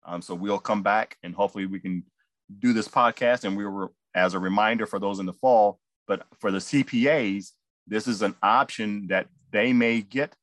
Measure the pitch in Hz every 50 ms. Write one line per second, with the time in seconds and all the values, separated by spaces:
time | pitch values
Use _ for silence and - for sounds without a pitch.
0 | _ - 87 87 87 - 92 87 95 101 101 98 - - 110 104 95 101 101 107
1 | 113 - - _ - 90 85 87 101 98 - 104 98 95 95 95 - 92 92 90
2 | 90 _ _ _ _ _ _ _ _ _ 101 101 113 123 120 110 107 - - 135
3 | 123 117 113 - 127 120 123 120 - 101 98 101 101 101 98 98 95 87 _ _
4 | _ _ _ 90 92 92 92 95 92 95 98 104 107 107 113 113 107 104 - 98
5 | 101 98 101 98 95 92 87 _ - 131 123 113 104 104 - _ _ _ _ _
6 | _ - 101 95 - _ _ _ - 104 95 98 92 - - 143 131 - - 117
7 | 117 139 160 151 120 101 98 101 95 - _ _ _ _ _ _ _ - 104 110
8 | 107 127 117 95 104 98 - _ - 101 110 127 139 - - - 110 104 104 104
9 | 101 90 95 92 - - _ _ _ _ - 104 107 123 127 120 117 117 117 113
10 | 104 98 104 131 147 151 - _